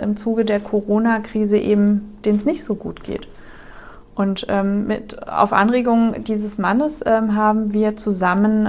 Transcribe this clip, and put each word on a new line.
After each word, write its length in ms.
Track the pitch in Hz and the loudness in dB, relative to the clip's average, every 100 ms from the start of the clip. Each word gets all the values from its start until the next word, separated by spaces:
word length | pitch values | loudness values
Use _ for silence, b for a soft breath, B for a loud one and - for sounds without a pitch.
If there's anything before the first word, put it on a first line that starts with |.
im 140 | 202 208 | -2 -2
Zuge 260 | 226 226 | -2 0
der 160 | 214 202 | 2 0
Corona-Krise 1000 | 202 208 202 208 226 226 208 214 208 208 | -2 -4 0 2 2 0 -2 -2 2 2
eben, 600 | - 208 208 208 - - 208 | 4 4 4 2 -2 -4 0
denen 140 | 208 | 0
es 40 | |
nicht 220 | 277 339 - | 0 -2 -4
so 100 | 208 | -6
gut 260 | 175 - - | -6 -10 -8
geht.“ 240 | - - B B B B B B B - | -10 -10 B B B B B B B -12
Und, 340 | - 196 190 - | -4 -2 -2 -2
ähm, 380 | 202 196 202 208 | 0 0 0 -2
mit, 380 | - - - - | -4 -6 -14 -6
auf 280 | 80 208 | 0 2
Anregung 720 | - 208 247 247 233 226 220 220 | 4 4 2 2 2 2 0 -4
dieses 320 | 214 208 208 | -4 -4 -2
Mannes, 440 | 185 214 302 302 - | 0 0 0 -2 0
ähm, 280 | 220 220 | 2 2
haben 380 | 208 214 214 214 | 2 2 2 0
wir 240 | 208 214 214 | 2 0 0
zusammen, 720 | - 190 180 185 208 214 | -2 0 0 2 2 2